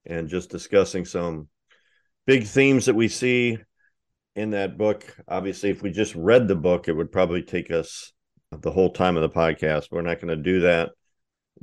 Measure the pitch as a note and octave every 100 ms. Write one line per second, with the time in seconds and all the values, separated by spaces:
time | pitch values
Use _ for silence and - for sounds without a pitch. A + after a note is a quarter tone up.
0 | - E2 D#2+ F2+ - E2+ - G2+ F#2 F#2
1 | F2 F2+ E2+ D#2 D2+ _ _ _ _ _
2 | _ _ - C3 G#2+ C3+ C3+ C3 B2+ A2
3 | A2 - B2+ B2 A#2+ A2+ _ _ _ _
4 | _ _ _ G#2 G#2+ G2+ G2 E2 G#2+ G2+
5 | - - - F#2 F#2+ F2+ G#2 - G2+ E2+
6 | G#2+ E2+ F2 B2 G#2 F#2 F2+ F2 - D#2
7 | D#2+ F#2+ F2 F2+ - F2+ D#2+ E2 D#2+ -
8 | - _ _ _ - D#2 D#2+ F#2 F2+ -
9 | F2+ E2+ D#2+ E2+ E2 D#2 D#2 D2+ - E2+
10 | E2+ E2 F2 D#2 E2 F#2 F2 E2+ E2 _
11 | _ _ _ _ _ -